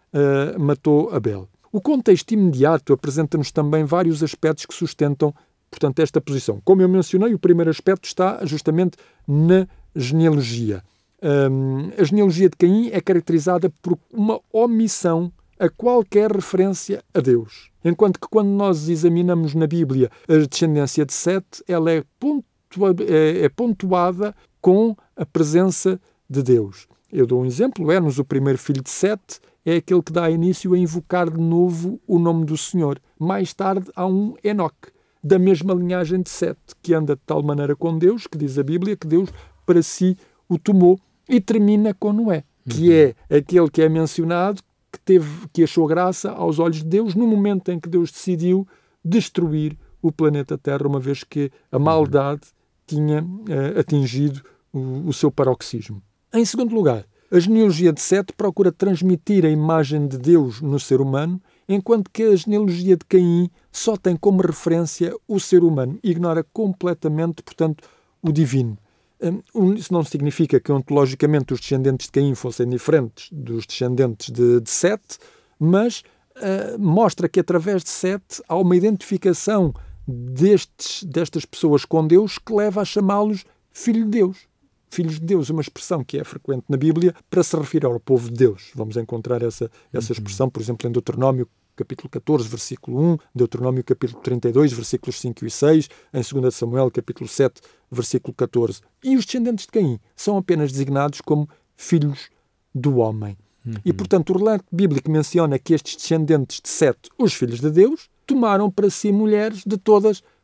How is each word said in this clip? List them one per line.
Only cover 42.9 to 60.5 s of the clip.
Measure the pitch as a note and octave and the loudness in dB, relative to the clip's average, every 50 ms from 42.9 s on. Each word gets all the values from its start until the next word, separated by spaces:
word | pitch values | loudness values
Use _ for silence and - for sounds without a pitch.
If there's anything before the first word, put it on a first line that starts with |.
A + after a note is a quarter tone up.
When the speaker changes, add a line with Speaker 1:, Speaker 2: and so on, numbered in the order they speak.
| E3 D#3+ D3+ B2+ A2+ - - - | 8 8 6 6 2 -2 -2 0
Speaker 1:
é | D3 | 0
aquele | D3 C#3 - F3+ F3+ E3+ D3 | 0 2 4 4 4 4 4
que | - E3 | 4 2
é | D#3+ D#3+ | 2 2
mencionado, | D#3+ D#3+ D#3+ D3+ - - E3 E3 F3 F3 F3+ G3+ G#3 F#3+ - _ _ _ _ _ | 2 0 0 -2 -2 -4 -2 -2 -2 0 -2 -2 -4 -6 -12 _ _ _ _ _
que | - - | -20 -6
teve, | _ - F#3+ F3+ D#3 D3 D3+ E3+ - D#3 | _ 4 4 4 4 2 -6 -12 -16 -6
que | - F3 E3 | 0 0 0
achou | D3 - F3 D#3+ | 2 2 0 0
graça | D3 D#3+ F3 F3+ F#3 F3+ - - G3 | 2 2 0 0 0 -2 -4 -8 -10
aos | - - E3+ E3 D#3 D#3 | -6 -4 -2 -2 0 0
olhos | E3 E3+ D#3+ | 0 0 -2
de | D#3 D#3 | -4 -2
Deus | D#3+ F3 G#3 A#3 G#3 E3+ | 0 0 0 0 0 0
no | G#3 A#3+ | 0 2
momento | A3+ A3 G3+ G3 G#3 G3+ F#3 - F#3 | 2 2 2 2 0 -2 -2 -4 -4
em | F3+ D#3+ | -6 -6
que | - E3+ | -6 -2
Deus | F3 F3 E3+ D#3+ | -2 -2 -2 -2
decidiu | - - - F#3 F3+ D#3 E3+ F3+ F#3 G3 G3 - _ _ _ _ _ _ - | -6 -8 -6 -4 -4 -2 0 0 0 0 0 -4 _ _ _ _ _ _ -4
destruir | D#3+ F#3 A#3 - - - F#3+ F3 D#3+ D3+ D3+ D3+ D#3 - - - _ - _ | 0 0 0 0 -2 -2 -2 -2 -2 -2 -2 -4 -4 -6 -10 -16 _ -10 _
o | - D#3+ | -4 -4
planeta | D3+ - D#3+ D3+ D3 C#3+ C3+ - D3+ | 0 0 0 0 0 -2 -4 -6 -8
Terra, | C#3 - C#3+ C#3 C#3+ C#3+ | -8 -4 -4 -4 -2 -2
uma | C#3+ C#3 C3+ | -2 -2 -2
vez | B2+ C3+ C#3+ - - | -4 -4 -6 -6 -10
que | - - D3 C#3+ C3+ - _ _ _ | -8 -6 -4 -4 -4 -6 _ _ _
a | - | -2
Speaker 2:
Uhum. | C3+ C#3+ | 0 2
Speaker 1:
maldade | D#3 D#3+ D#3+ D3+ - C#3+ C#3+ C#3 C#3 D3 C#3+ - _ _ _ _ _ _ _ _ | 2 2 2 2 2 2 2 0 0 -4 -8 -12 _ _ _ _ _ _ _ _
tinha, | - D#3 D3 D3+ D3+ D3+ D3+ D#3+ F3 F#3 G#3+ A3 G#3 | -6 -4 -2 0 0 0 -2 -4 -6 -10 -12 -8 -6
eh, | D#3 C3+ C3+ C#3+ - F3 | -4 -4 -4 -2 -2 -2
atingido | - - D3+ C#3+ C3+ A#2+ A#2+ C3+ D3 D3 C3+ C#3 - _ _ _ _ _ | 0 0 0 0 0 0 -2 -2 -2 -2 -4 -6 -12 _ _ _ _ _
o, | - C#3 C3 C3 B2+ C#3 E3+ E3 | -10 -8 -8 -8 -8 -6 -6 -6
o | |
seu | C#3 - - C3+ | -2 -2 -2 0
paroxismo. | - - C3+ C3 B2 - - - - A2+ G#2 - G#2+ G2 - _ _ _ _ _ - | 0 0 0 0 -2 -2 -6 -10 -12 -12 -12 -14 -16 -18 -20 _ _ _ _ _ -2
Em | A3+ A#3 | 0 0
segundo | - - A#3 B3+ A3+ A3+ | 0 0 -2 -2 -2 0
lugar, | A3 F#3 C#3+ A#2+ G#2+ - _ _ _ _ _ | 2 2 2 0 0 -4 _ _ _ _ _
a | F#3 F3+ | 2 2
genealogia | E3+ G3 A3+ A3 A3 G3+ E3 D#3 F3+ E3 | 4 4 4 4 4 4 4 4 2 2
de | D3+ - | 2 0
Sete | - - F#3+ G3 G3 - | 0 0 0 0 0 -4
procura | - - G#3 G3 E3 - F#3+ F3+ | -6 -4 -4 -2 0 2 2 2
transmitir | E3 - F#3+ G3+ F#3 D#3 F3+ F#3 F3+ D#3+ - - G#3 F#3+ E3 | 2 0 0 0 0 2 2 0 0 0 0 2 2 4 4
a | D#3 | 4
imagem | D#3 D3+ D3+ D#3+ E3 D#3+ D3+ C3+ D3+ D3+ D3 | 2 2 2 2 2 0 0 0 -2 -2 -2
de | C#3 C3+ | -4 -4
Deus | B2+ B2 D#3 F3 E3 C#3 B2 | -2 2 4 4 4 4 2